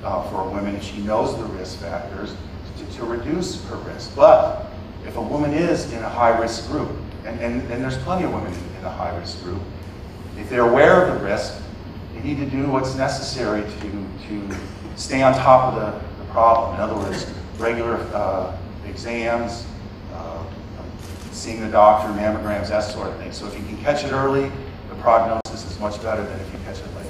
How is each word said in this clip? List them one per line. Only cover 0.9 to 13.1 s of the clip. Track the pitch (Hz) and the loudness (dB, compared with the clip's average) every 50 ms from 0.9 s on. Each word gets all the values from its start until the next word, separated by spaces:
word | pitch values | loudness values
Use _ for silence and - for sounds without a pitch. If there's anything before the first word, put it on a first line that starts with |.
| - 104 | -8 -6
knows | 101 101 107 110 - - - - | -2 0 2 2 2 0 0 -2
the | - | -6
risk | 104 98 92 92 - - - | -6 -6 -8 -8 -8 -8 -8
factors | - 85 85 87 90 - 95 95 104 104 - - - - - - - - - - | -8 -6 -6 -6 -6 -8 -8 -8 -8 -8 -10 -10 -12 -12 -12 -12 -12 -12 -12 -12
to, | - - - - | -10 -10 -8 -8
to | 117 | -6
reduce | 113 117 120 - - 156 180 175 - - - - | -4 -4 -4 -2 -2 -2 -2 -2 -4 -6 -8 -8
her | - - - | -8 -8 -8
risk. | - - - - - - - | -8 -10 -10 -10 -10 -10 4
But | 139 143 160 - - - - - - - - - - - - - - - | 8 10 10 12 10 8 4 0 -2 -6 -8 -10 -12 -12 -12 -12 -12 -12
if | 117 - | -8 -6
a | - | -6
woman | - 107 135 147 151 147 | -4 -2 0 0 0 2
is | 147 151 170 170 165 - - - 120 | 2 2 2 2 2 0 0 -4 -6
in | 117 110 | -6 -6
a | 104 | -6
high-risk | - 120 120 117 113 113 113 113 113 - - - | 0 4 6 6 6 6 2 0 -2 -4 -6 -4
group, | 139 151 - - - - - - - - - | -2 -2 -2 -4 -6 -8 -10 -10 -12 -10 -10
and, | 110 117 117 | -8 -8 -4
and, | 117 117 120 123 131 - | -4 -2 -2 -2 -4 -4
and | 117 123 135 | -4 -4 -2
there's | 131 131 - | -2 -2 -4
plenty | - 170 180 185 - | -2 -2 0 0 0
of | - - | 0 -2
women | - - - - | -4 -4 -6 -6
in, | - - - - - | -8 -8 -10 -10 -8
in | 95 | -8
a | 90 | -8
high-risk | - - 92 90 92 92 - - - - - | -6 -4 -4 -4 -4 -4 -6 -8 -10 -8 -8
group, | 90 90 90 - - - - - - - - - - - - - - - - | -6 -6 -6 -6 -8 -10 -12 -12 -12 -12 -12 -14 -14 -14 -14 -12 -12 -10 -10
if | - - | -8 -2
they're | 131 123 120 120 | 2 4 6 6
aware | - 139 147 170 180 180 - | 8 8 10 10 10 8 8
of | - 131 117 | 6 2 0
the | - | 0
risk, | 98 101 107 - - - - - - - - - - - - - - - | 0 0 0 -2 -4 -8 -10 -10 -12 -12 -12 -12 -12 -12 -12 -12 -12 -10
they | - | -8
need | - 135 147 139 | -4 -4 -2 -2
to | 135 | -2
do | 131 131 135 139 143 | -2 -2 0 0 2
what's | 135 131 131 131 - | 2 2 0 0 0
necessary | 131 135 139 | 0 0 0